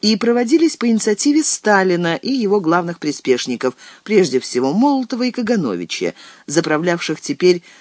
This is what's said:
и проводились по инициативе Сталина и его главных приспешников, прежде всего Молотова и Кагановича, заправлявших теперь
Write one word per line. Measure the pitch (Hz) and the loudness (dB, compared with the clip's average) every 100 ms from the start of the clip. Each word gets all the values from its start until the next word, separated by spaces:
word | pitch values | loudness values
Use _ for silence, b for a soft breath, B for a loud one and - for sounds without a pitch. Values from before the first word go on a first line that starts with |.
и | 214 220 | 2 2
проводились | 233 240 240 311 320 - | 2 0 2 2 2 0
по | 240 | 0
инициативе | 220 220 202 285 294 | 0 0 0 2 2
Сталина | 302 - 214 202 185 175 170 165 | 0 -2 2 2 2 0 0 -2
и | - | -4
его | 269 208 208 | -2 0 0
главных | 165 170 170 165 | 2 0 0 -6
приспешников, | 196 - - 123 - 123 127 - B B | -6 -6 0 0 0 -4 -4 -6 B B
прежде | - 214 175 127 | 0 2 4 0
всего | - - 131 | -2 -2 0
Молотова | 175 277 269 247 240 | 2 2 2 -2 -4
и | 254 | -4
Кагановича, | 240 220 233 139 90 85 - 90 B B B - | -2 -2 0 0 -4 -6 -4 -6 B B B -4
заправлявших | 147 165 151 175 170 - 156 | -2 0 -2 -2 -2 -4 -8
теперь | - 139 180 175 B B | -8 0 2 2 B B